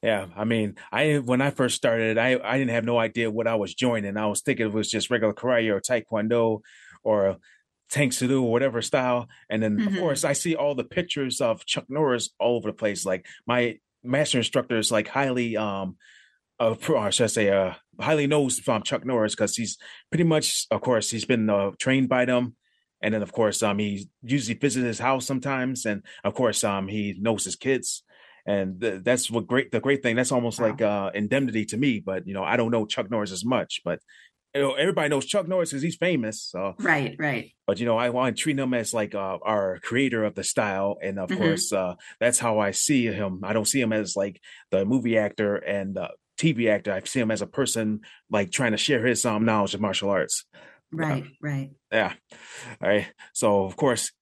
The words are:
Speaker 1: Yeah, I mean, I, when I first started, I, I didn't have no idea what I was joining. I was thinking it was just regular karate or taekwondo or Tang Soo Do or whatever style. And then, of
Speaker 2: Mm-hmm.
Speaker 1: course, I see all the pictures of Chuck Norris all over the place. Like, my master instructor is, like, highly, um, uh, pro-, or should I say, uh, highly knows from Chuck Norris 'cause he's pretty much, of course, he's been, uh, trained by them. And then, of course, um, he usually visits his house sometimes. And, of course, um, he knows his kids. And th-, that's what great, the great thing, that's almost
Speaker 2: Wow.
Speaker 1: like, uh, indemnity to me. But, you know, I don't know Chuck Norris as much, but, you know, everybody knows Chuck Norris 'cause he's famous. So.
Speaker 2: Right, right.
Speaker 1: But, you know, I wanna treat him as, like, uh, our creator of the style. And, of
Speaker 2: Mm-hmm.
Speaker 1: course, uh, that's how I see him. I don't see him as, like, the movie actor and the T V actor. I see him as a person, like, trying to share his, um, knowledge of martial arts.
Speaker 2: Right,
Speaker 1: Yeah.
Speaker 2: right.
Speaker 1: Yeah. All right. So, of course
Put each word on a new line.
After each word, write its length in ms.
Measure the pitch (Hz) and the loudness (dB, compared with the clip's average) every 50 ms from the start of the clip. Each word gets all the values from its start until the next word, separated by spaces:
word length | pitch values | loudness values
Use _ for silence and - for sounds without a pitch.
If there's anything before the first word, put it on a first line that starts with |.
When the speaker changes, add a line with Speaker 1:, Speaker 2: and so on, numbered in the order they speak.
| - | 2
Speaker 1:
Yeah, 240 | 110 110 101 95 90 85 | 2 0 0 -2 -6 -6
I 100 | 95 107 | -4 -2
mean, 300 | 110 117 113 107 104 101 - - - | 0 2 2 0 -2 -4 -8 -16 -6
I, 240 | - 110 143 156 151 147 | -2 0 2 2 2 0
when 240 | 131 117 127 123 | 2 0 0 2
I 80 | 135 143 | 2 0
first 260 | 139 - 135 123 123 | 2 0 0 0 0
started, 440 | - - 131 117 113 113 110 110 110 | 0 2 2 2 2 2 2 2 2
I, 180 | 113 127 127 127 - | 4 4 2 2 0
I 160 | 101 120 135 | 0 0 0
didn't 120 | 135 123 | 0 2
have 140 | 117 117 113 | 0 0 0
no 140 | 117 120 120 | 2 2 2
idea 320 | 113 113 110 120 117 113 | 2 2 0 0 -2 0
what 160 | 107 113 113 113 | 0 0 0 0
I 80 | 113 | 2
was 180 | 110 101 101 - | 0 -2 -2 -2
joining. 440 | - 127 123 120 113 101 101 98 107 | 0 0 2 2 0 -2 -4 -4 -2
I 100 | 107 107 | -2 0
was 140 | 104 - | -2 -2
thinking 260 | - - 135 - 117 107 | 0 0 0 0 0 0
it 60 | 101 | 0
was 180 | 110 107 - | -2 -2 -2
just 180 | - 110 101 - | -2 -4 -2 0
regular 240 | 123 117 107 110 104 | 0 2 2 0 0
karate 380 | - - 123 127 120 113 110 104 | 0 0 2 2 2 2 2 0
or 80 | 98 | 0
taekwondo 800 | - - 127 117 107 _ 113 107 104 110 120 120 117 113 110 107 110 - - - - - - - _ | 0 0 -2 -2 -2 _ -4 -2 0 2 2 2 4 2 0 -2 -4 -12 -20 -20 -20 -20 -20 -8 _
or 340 | 110 107 104 98 98 95 - _ - - _ _ _ _ _ _ _ | 0 2 4 4 2 0 -2 _ -20 -20 _ _ _ _ _ _ _
Tang 220 | - 139 147 131 | -2 0 0 0
Soo 160 | 123 - 127 123 | 2 0 0 2
Do 160 | 135 135 127 | 2 2 2
or 80 | 120 | 2
whatever 320 | 113 120 131 135 113 117 113 | 2 2 2 2 0 -2 -4
style. 440 | - - 139 127 127 123 123 120 - - - - _ | 0 0 0 2 2 0 0 -2 -6 -16 -20 -10 _
And 140 | 107 110 110 | -2 0 0
then, 180 | 110 107 104 220 202 | 2 2 2 0 0
of 80 | 196 | 0
Speaker 2:
Mm-hmm. 0 | |
Speaker 1:
course, 280 | 185 165 - 139 - - | 0 0 0 0 0 0
I 100 | 151 143 | 0 0
see 220 | - - 175 165 | 0 0 -2 0
all 200 | 151 131 147 143 | 0 0 0 0
the 80 | 127 120 | -2 -4
pictures 580 | - - 185 175 180 - 151 139 131 117 - | -4 -2 -4 -2 -2 -2 -4 -2 -4 -2 0
of 240 | 135 117 113 - - | 0 0 0 0 -2
Chuck 200 | - - - - _ | -4 -4 -4 -4 _
Norris 400 | 127 147 156 143 123 120 110 - _ _ | -2 0 2 2 2 0 -2 -6 _ _
all 180 | 92 117 120 117 | 0 2 2 2
over 120 | 90 107 | 0 -4
the 40 | 95 - | -6 -2
place. 260 | - 107 101 87 - | -2 -2 -2 0 -2
Like, 220 | 95 95 95 90 - - - _ - | -2 -2 -4 -4 -10 -20 -16 _ 0
my 320 | 120 123 120 120 110 - _ _ _ _ _ | 0 2 2 0 -2 -6 _ _ _ _ _
master 340 | 123 123 139 151 - - 127 | -2 0 0 2 2 2 0
instructor 400 | 117 - - 135 123 - 123 113 | 0 2 0 0 0 2 0 0
is, 140 | 107 - | 0 2
like, 160 | 117 107 107 - | 2 0 0 0
highly, 500 | - 135 139 135 127 123 120 117 110 107 | 0 0 0 0 0 0 -2 -2 -2 -2
um, 400 | 110 104 98 98 95 95 92 _ _ - - - - _ _ _ _ _ _ _ | -2 -2 -2 -4 -4 -6 -8 _ _ -20 -20 -20 -20 _ _ _ _ _ _ _
uh, 160 | 120 113 113 | 0 0 0
pro-, 240 | 110 - - 160 127 | 0 0 0 2 2
or 100 | 107 101 | 2 2
should 140 | 95 - 123 | 2 2 2
I 20 | 110 | 2
say, 220 | - 117 107 98 | 4 2 4 4
uh, 260 | 98 98 95 92 90 - _ _ _ - | 4 4 4 2 -2 -8 _ _ _ -6
highly 280 | - 147 156 151 147 143 | 0 2 2 2 2 2
knows 320 | 151 147 143 127 123 - | 2 2 2 2 -2 -2
from 240 | - - 123 110 107 | 0 0 0 0 0
Chuck 220 | - 143 120 - | -2 -4 -4 -2
Norris 300 | 120 131 117 107 107 104 | -2 0 0 0 0 0
'cause 200 | - 113 101 - - | 0 -2 -2 0 -2
he's 200 | 117 101 - - - - - - - _ | -4 -6 -6 -10 -14 -20 -20 -20 -18 _
pretty 140 | - 160 175 | 0 2 4
much, 420 | 165 160 156 151 - - - - - | 4 4 4 2 0 -2 -2 -2 0
of 100 | 113 104 | -2 -2
course, 300 | - - 127 113 107 - | 2 2 2 2 2 0
he's 140 | - 113 104 | -4 -6 0
been, 240 | - 127 117 110 107 | 0 2 2 4 2
uh, 220 | 104 101 98 101 92 _ | 2 2 2 0 -4 _
trained 300 | - 131 131 135 135 127 | 0 2 2 2 4 2
by 160 | 131 127 123 | 2 2 2
them. 320 | 123 127 123 123 120 113 _ _ _ _ _ _ _ _ _ | 2 2 2 0 -2 -6 _ _ _ _ _ _ _ _ _
And 120 | - 104 107 | -4 -2 -2
then, 100 | 110 104 | -2 -2
of 100 | 95 - | -4 0
course, 300 | - 113 107 98 - - | 2 2 2 2 2 0
um, 160 | 107 101 101 | 0 2 2
he 300 | 107 104 101 98 101 - _ _ - | 0 -2 -2 -4 -8 -12 _ _ -4
usually 340 | 117 131 143 127 107 117 - | -2 -2 0 0 -2 -4 0
visits 280 | - 143 110 131 127 | 0 0 0 2 -2
his 140 | 120 113 104 | -2 -2 0
house 260 | 117 127 135 131 123 | 0 0 0 0 0
sometimes. 600 | - 139 131 127 139 135 131 127 131 131 123 - | -2 -4 -4 -2 -2 -2 -2 -2 -4 -4 -4 -4
And, 180 | 113 104 101 - - - - - | -4 -4 -4 -6 -14 -20 -6 -4
of 120 | 101 101 | -4 -2
course, 280 | - 131 117 104 - - | 2 0 2 2 2 0
um, 260 | 110 101 98 98 95 | 0 0 -2 -4 -4
he 260 | 101 107 104 101 98 87 | -4 -4 -4 -4 -4 -2
knows 260 | 98 117 110 101 - | 0 0 0 0 -2
his 100 | 98 90 - | -6 -8 -6
kids. 460 | - 127 135 127 127 - - - _ _ _ _ - - - - _ - | 0 0 0 0 0 -4 -8 -8 _ _ _ _ -20 -20 -20 -16 _ -2
And 320 | 101 101 98 95 95 90 | -2 -2 -2 -2 -4 -4
th-, 220 | 107 113 98 95 92 | -4 -4 -4 -2 0
that's 280 | 120 123 123 - - | 2 2 2 0 -2
what 160 | 110 117 104 - | -2 -2 -2 0
great, 240 | 123 127 - - | 0 0 0 0
the 80 | - 113 | -2 -2
great 220 | - 131 139 135 - | 0 0 0 0 2
thing, 120 | 127 113 | 0 0
that's 160 | 120 127 127 | 0 0 0
almost 280 | 139 123 120 117 110 - | 0 0 0 -2 -2 0
Speaker 2:
Wow. 80 | 120 110 | 0 0
Speaker 1:
like, 140 | 107 - | 0 2
uh, 300 | 117 104 104 101 98 98 - | 0 0 0 0 -2 -2 -2
indemnity 500 | 101 104 104 - 139 139 123 107 113 104 | -2 -2 0 2 2 0 0 0 -2 -2
to 120 | - - 107 | -2 -2 0
me. 220 | 135 143 120 104 | 0 0 0 0
But, 280 | 82 95 95 92 - 82 | -2 -4 -6 -6 -6 -6
you 60 | 98 | -6
know, 80 | 98 92 | -6 -2
I 140 | 80 107 123 | 0 2 2
don't 140 | 117 113 | 2 2
know 140 | 117 117 107 | 2 0 0
Chuck 240 | 107 - - 117 95 | 0 -4 -6 -4 -4
Norris 200 | 117 110 104 95 | -2 -4 -4 -4
as 120 | 95 90 95 | -6 -6 -2
much, 360 | 117 127 117 87 - - - _ | 0 0 0 0 -2 -8 -8 _
but, 160 | 87 82 - _ _ - - - - _ _ _ _ _ | -4 -6 -6 _ _ -20 -20 -20 -20 _ _ _ _ _
you 60 | 139 | 0
know, 140 | 139 135 131 | 0 0 0
everybody 340 | 135 147 185 190 175 156 147 | 0 0 0 2 0 0 2
knows 160 | 147 139 131 | 0 0 0
Chuck 220 | - - 208 185 160 | 0 -2 -2 0 0
Norris 240 | 185 185 170 - | 0 0 0 0
'cause 100 | - 139 135 | -2 -4 -4
he's 140 | 170 160 - | -4 -2 0
famous. 460 | - 180 180 143 113 107 110 - - | 0 0 2 0 0 -2 -6 -8 -10
So. 320 | - - 90 95 98 90 - | -10 -8 -6 -6 -6 -6 -4
Speaker 2:
Right, 360 | - - 160 147 135 117 - - | 0 0 0 2 0 -4 -4 -4
right. 320 | 160 147 135 117 - - _ _ _ - | -4 -2 -2 -4 -6 -10 _ _ _ -2
Speaker 1:
But, 120 | 202 185 | -2 0
you 60 | 120 120 | 2 0
know, 100 | 113 113 | 2 2
I 120 | 123 123 | 2 0
wanna 220 | 120 123 127 123 113 | 0 0 0 0 0
treat 260 | - - 156 147 139 | -2 -2 -2 0 0
him 140 | 139 131 127 | 0 0 0
as, 180 | 120 110 104 - | -2 -2 -2 -2
like, 220 | 117 107 98 - | -2 -2 -2 -4
uh, 240 | 101 98 95 95 87 - | -4 -4 -4 -4 -4 -2
our 360 | 104 110 104 98 95 92 87 | 0 2 2 2 0 -2 -4
creator 420 | - - 117 123 139 135 120 113 107 | -6 -2 0 0 0 2 2 0 0
of 100 | 104 - | 0 -2
the 80 | - 98 | -4 -6
style. 540 | - - - 113 104 98 95 98 101 101 - - | -2 0 0 0 0 0 0 0 -2 -2 -2 -6
And, 160 | 95 98 98 | -6 -4 -4
of 100 | 92 87 | -4 -4
Speaker 2:
Mm-hmm. 60 | 185 | -2
Speaker 1:
course, 380 | - - 165 160 170 - - - | 0 2 2 2 0 -2 -2 0
uh, 220 | 98 92 90 87 - - - - _ | 0 -2 -2 -4 -8 -14 -20 -8 _
that's 200 | 110 120 123 - | 0 2 2 2
how 200 | - 117 110 107 | 0 2 2 2
I 120 | 104 101 | 0 0
see 340 | 95 - - - 151 131 120 117 | 0 -2 0 2 2 2 2 0
him. 340 | 101 90 104 98 92 92 98 | 0 -2 -4 -4 -6 -6 -4
I 100 | 95 107 | -2 0
don't 140 | 113 107 104 | 0 0 2
see 140 | - 143 | 0 0
him 120 | 123 110 107 | 2 2 0
as, 220 | 107 107 90 - | 0 -2 -2 -2
like, 260 | 101 98 101 92 - _ - - - - _ | -2 -2 -2 -4 -10 _ -20 -20 -20 -10 _
the 140 | - 95 98 | 0 2 2
movie 320 | 98 123 135 113 117 113 110 | 4 2 2 2 2 2 2
actor 380 | 104 101 - - 107 104 101 98 | 2 0 0 0 0 0 0 -2
and 380 | - 69 101 101 98 98 98 | -2 -4 -4 -4 -4 -4 -4
the 160 | 92 87 - - - _ _ _ - | -6 -6 -8 -10 -14 _ _ _ 0
T 160 | - 165 151 | 2 2 2
V 160 | 110 117 110 | 4 2 2
actor. 240 | 107 101 90 107 98 | 2 2 0 -2 -4
I 80 | 92 95 | -4 -6
see 140 | - - 135 | -4 -2 0
him 100 | 120 107 | 0 0
as 100 | 110 101 | 0 -2
a 60 | 104 87 | -2 -6
person, 540 | _ - 135 120 - 117 110 107 107 107 - - - - _ _ | _ -2 -2 0 0 -2 0 -2 -2 -4 -6 -12 -20 -20 _ _
like, 200 | - 107 101 90 | 0 0 0 0
trying 200 | - - 135 117 107 | 0 0 0 0 0
to 40 | 104 | 0
share 280 | - - 147 123 110 | 0 2 2 2 2
his, 200 | 127 120 110 - | 2 0 2 0
um, 200 | 123 110 107 110 | 0 2 2 2
knowledge 280 | 113 110 107 101 98 - | 2 4 2 2 0 -2
of 60 | 95 | -2
martial 280 | 104 101 95 - - 98 | -2 -2 -2 -2 0 0
arts. 340 | 101 92 76 - - - - _ _ - - - - _ _ _ | 0 0 0 0 -2 -6 -8 _ _ -20 -20 -20 -20 _ _ _
Speaker 2:
Right, 320 | - 127 160 156 143 139 143 | -6 -4 -2 -2 -2 -2 -4
Speaker 1:
Yeah. 60 | - - _ | -8 -16 _
Speaker 2:
right. 300 | - 151 143 135 135 139 - _ _ _ | -8 -6 -4 -4 -6 -8 -12 _ _ _
Speaker 1:
Yeah. 220 | - 110 107 90 - - _ _ - - - - - - - - 113 - | 0 0 0 0 -2 -10 _ _ -20 -20 -20 -20 -18 -16 -16 -16 -12 -4
All 80 | - - | 0 2
right. 240 | 101 104 95 - - _ - - _ | 2 2 0 -2 -12 _ -20 -14 _
So, 320 | - - 110 104 101 95 | 0 2 4 4 4 2
of 120 | 95 90 - | 0 -2 0
course 340 | - 139 120 107 - - _ _ | 2 2 2 0 -2 -6 _ _